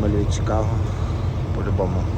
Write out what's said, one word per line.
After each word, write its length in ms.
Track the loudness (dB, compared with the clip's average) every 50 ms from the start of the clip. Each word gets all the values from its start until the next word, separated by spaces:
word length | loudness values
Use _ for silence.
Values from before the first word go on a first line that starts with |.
миль 180 | 2 2 2 2
від 140 | 2 2 0
Чикаго. 360 | 0 0 0 2 2 2 2 0 0 0 -2 -2 -2 -2 -2 -2 -2 -2 -2 -2 -2 -2 -2 -2
По-любому. 480 | -2 0 0 0 0 0 0 0 0 0 0 0